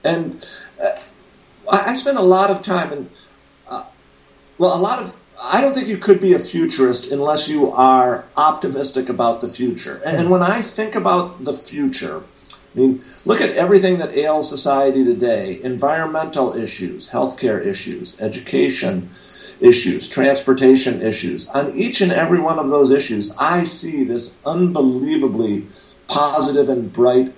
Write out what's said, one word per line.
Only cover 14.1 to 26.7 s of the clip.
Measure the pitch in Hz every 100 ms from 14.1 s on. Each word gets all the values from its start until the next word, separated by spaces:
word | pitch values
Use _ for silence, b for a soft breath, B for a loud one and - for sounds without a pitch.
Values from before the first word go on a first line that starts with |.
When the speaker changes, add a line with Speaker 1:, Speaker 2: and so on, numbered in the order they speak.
| 143
Speaker 1:
ails | 151 156 147
society | 143 143 139 139 135 123
today: | 110 120 110 95 90
environmental | 127 123 139 160 160 156 160 147 127 117
issues, | 107 - 90 - -
healthcare | 123 131 - 123 101 92
issues, | 95 - 76 90 -
education | 107 - - 139 139 - - 92 - B B B B B
issues, | 123 120 90 - -
transportation | - 135 139 - 131 131 131 131 107
issues. | 110 - - - -
On | 135 143
each | - 226 -
and | 185
every | - 165 180
one | 160 156
of | 135
those | 147 135
issues, | 139 135 107 101 -
I | 147 175
see | 165 - 165 151
this | 117 120 113 - 143
unbelievably | 165 180 160 131 127 143 139 131 104 107 101 - B B B -
positive | 143 147 151 147 139
and | 135